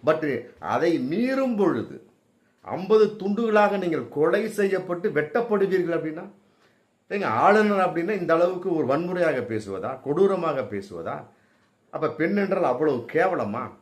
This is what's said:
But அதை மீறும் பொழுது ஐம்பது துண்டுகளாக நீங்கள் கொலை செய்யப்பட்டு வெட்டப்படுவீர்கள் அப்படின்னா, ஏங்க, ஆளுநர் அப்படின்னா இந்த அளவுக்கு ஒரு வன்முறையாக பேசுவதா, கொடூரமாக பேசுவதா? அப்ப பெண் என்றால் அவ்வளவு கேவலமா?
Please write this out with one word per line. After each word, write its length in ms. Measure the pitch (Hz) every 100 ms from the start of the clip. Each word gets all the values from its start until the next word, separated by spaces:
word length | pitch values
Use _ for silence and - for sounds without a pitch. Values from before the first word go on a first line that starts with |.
| 127
But 400 | 156 151 127 - -
அதை 400 | 80 117 170 160
மீறும் 580 | 127 175 247 269 262 220
பொழுது 500 | 190 127 101 69 - _ _ _ _ _
ஐம்பது 440 | - 127 190 220 208
துண்டுகளாக 720 | - 190 202 226 214 208 202
நீங்கள் 320 | 180 151 117
கொலை 400 | - 160 196 220
செய்யப்பட்டு 600 | 214 196 190 175 175 196
வெட்டப்படுவீர்கள் 880 | 147 151 240 233 208 190 185 165 165
அப்படின்னா, 320 | 156 156 196 - _ _ _ _ _ _ _
ஏங்க, 160 | 208 175
ஆளுநர் 640 | 113 156 214 208 202 180
அப்படின்னா 220 | 165 170
இந்த 220 | 208 175
அளவுக்கு 420 | 165 180 180 190 165
ஒரு 120 | 131
வன்முறையாக 540 | 143 180 180 170 135
பேசுவதா, 600 | 107 110 101 95 104 131
கொடூரமாக 600 | 135 151 196 190 170 139
பேசுவதா? 640 | 104 101 98 85 82 135 - _ _ _ _ _ _
அப்ப 180 | - 147
பெண் 260 | - 160 202
என்றால் 280 | 196 190
அவ்வளவு 420 | 160 123 151 127 113
கேவலமா? 580 | 147 185 170 107 110 120 -